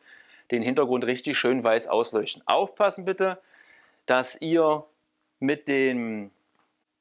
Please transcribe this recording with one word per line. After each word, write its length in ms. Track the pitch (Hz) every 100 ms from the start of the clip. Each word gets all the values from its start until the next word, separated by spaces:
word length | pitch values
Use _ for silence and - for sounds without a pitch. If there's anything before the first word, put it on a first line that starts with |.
| _ - - - _
den 120 | 120
Hintergrund 440 | 113 139 127 127 113
richtig 320 | 127 147 135
schön 260 | 123 127
weiß 240 | 113 113 -
ausleuchten. 540 | 107 117 110 - - -
Aufpassen 580 | 131 196 - 208 202 185
bitte, 320 | 185 190 185 _ _ _ _ _ _ -
dass 340 | 127 131 -
ihr 420 | 160 165 156 151 151 _ _ _ _ _
mit 300 | 135 147 -
den 600 | 139 131 123 117 107 101 - _ _ _ _ _ _